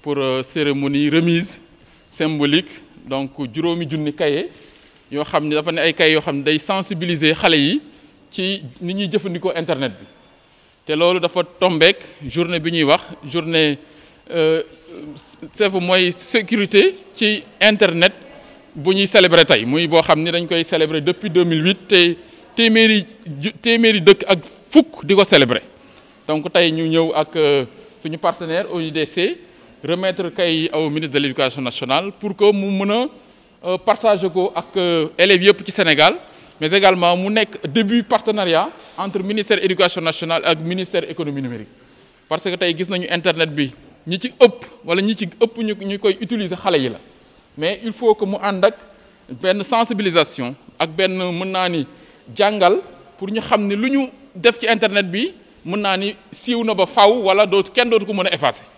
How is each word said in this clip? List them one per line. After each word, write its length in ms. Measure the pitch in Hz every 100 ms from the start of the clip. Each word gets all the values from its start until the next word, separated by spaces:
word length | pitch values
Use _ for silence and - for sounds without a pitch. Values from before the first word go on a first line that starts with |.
pour, 160 | 147 143
euh, 240 | 135 131
cérémonie 640 | 123 170 147 139 139 143 147
remise 520 | 160 170 170 - - _ _ _ _ _
symbolique, 580 | - 156 151 143 151 - - - - -
donc 240 | 135 135 143 131
juróomi 340 | 117 170 170 156
junni 240 | 156 151
cahier 380 | 147 147 143 349 - - _ _ _ _
yoo 140 | 147
xam 240 | 151 160 151
ne 60 |
dafa 180 | 151 156
ne 80 | 165
ay 140 | 160
cahier 180 | 160 160
yoo 80 | 156
xam 160 | 160 143
ne 60 |
day 160 | 143 156
sensibiliser 720 | - 190 185 175 175 165 151
xale 220 | 156 185 160
yi 240 | 139 277 - - - _ _
ci 320 | - 185 196 139 -
ni 100 | 175
ñuy 140 | 196 196
jëfandikoo 420 | 202 185 170 185 170
internet 360 | 165 143 131 95
bi. 60 | - _ _ _ _ _ _ _
Te 80 | -
loolu 280 | 151 175 180
dafa 220 | 170 185 170 -
tombeek 380 | 185 160 165 202 - - 143
journée 320 | 160 170 170
bi 100 | 160
ñuy 140 | 170
wax 160 | 143 170 - -
journée, 540 | 143 165 160 165 151 139 - - - _ _
euh, 320 | 170 160 160 - - - 170 302 - - - 156
c'est 180 | - 202
mooy 400 | 190 175 185 180
sécurité 840 | 170 - 220 190 226 196 202 359 381 -
ci 280 | - 214 214 - -
internet 520 | 208 208 196 165 185 - - - - - _ 156
bu 180 | 147
ñuy 120 | 196 196
célébrer 360 | 214 185 170 160
tey, 180 | 127
muy 220 | 117 151 165
boo 140 | 165
xam 200 | 160 156
ni 80 | 165
dañ 160 | 170 170
koy 160 | 170
célébrer 360 | 165 165 156 156
depuis 300 | 151 180 214
deux 140 | 165
mille 200 | 175 160
huit 240 | 170 196 -
te 260 | 196 175 165 - - -
téeméeri 520 | - 233 220 220 214 - - 175 143
ju-, 120 | 160 -
téeméeri 380 | 233 233 226 208
dëkk 240 | 165 196 -
ak 100 | 185 - - _
fukk 340 | 302 - -
di 100 | 143
ko 100 | 196
célébrer. 380 | 196 160 127 - - - - - - _ -
Donc 240 | 156 160
tey 180 | 180 170
ñu 160 | 160 160
ñëw 260 | 165 165
ak, 220 | 156 151 165
euh, 280 | 147 143 123 - - _
suñu 160 | 160 160
partenaire 480 | 175 165 165 165 202
O 80 | 175
I 140 | 160
D 120 | 156 147
C, 320 | - 196 349 - _ - -
remettre 460 | 147 175 190 185 175
kay 340 | - 175 160 160
au 180 | 156 156
ministre 240 | 151 156
de 40 | 139
l'Éducation 440 | 139 131 135 139
nationale 500 | 123 - 127 143 196 -
pour 160 | 208 196
que 160 | 208
mu 180 | 202 196
mën 200 | 190 196
a, 180 | 220 277 - _ _ _ _
euh, 140 | 175 185
partager 500 | - 202 226 202 185
ko 220 | 175 185
ak, 220 | 170 - 196
euh, 320 | 180 170 151 -
élèves 240 | 185 185
yëpp 220 | 196 196
ci 80 | 190
Sénégal, 420 | 202 170 147 165 349 - - - _
mais 100 | 156
également 460 | 196 190 185 175 180
mu 140 | 190
nekk 360 | 220 208 - 151
début 360 | 151 196 240
partenariat 640 | 208 214 226 214 180 165 220 - - -
entre 240 | 196 190
ministère 420 | 190 214 202 202
éducation 360 | 185 185 180 185
nationale 400 | 165 156 165 165
ak 140 | - 160
ministère 480 | 160 185 180 175 147
économie 320 | - 147 139
numérique. 260 | 131 117 107 _ _ _ _ _ _
Parce 160 | 156
que 100 | 196
tey 220 | 175 180 165
gis 120 | 180
nañu 180 | 185 180
internet 400 | 170 175 160 160
bi 220 | 147 135 - - _ 165
ñi 140 | 180
ci 80 | 247 -
ëpp 280 | 247 - - -
wala 160 | - 180
ñi 140 | 202 220
ci 80 | 196 -
ëpp 180 | 226 226
ñu, 160 | 220 208
ñu 180 | 196 202
koy 180 | 208 196
utiliser 340 | 202 233 190 175
xale 220 | 196 160
yi 100 | 131
la, 80 | - - _ _ _ _ -
mais 240 | 160 202
il 80 | 226
faut 220 | - 240
que 100 | 214
mu 120 | 196 202
ànd 240 | 202 190
ak 100 | 196 - - - _ _ -
benn 320 | 127 185 202
sensibilisation 920 | 185 226 233 208 202 165 147 - 123 143 - _
ak 120 | 165
benn, 260 | 160 190 185
mën 280 | 180 170 185
naa 180 | 185 180
ni, 180 | 165 135 - - - - 113
jàngal 440 | 208 214 180 233 - - - -
pour 140 | 196
ñu 100 | 220
xam 260 | 214 214 202
ni 80 | 202
lu 140 | 254
ñu 180 | 277 262 - -
def 240 | 185 233 233
ci 80 | 320
internet 380 | 220 214 202 190
bi, 220 | 190 339 - _ _
mën 120 | - 202
naa 160 | 202 190
ni, 180 | 202 190 _
siiw 300 | - - 233
na 100 | 226
ba 120 | 196 185
faw 260 | - 208 247
wala 240 | 190 190 208
dootu, 240 | 196 190
kenn 180 | - 240
dootu 160 | 226 196
ko 60 |
mën 140 | 196 185
a 80 |
effacer. 300 | 165 143 - -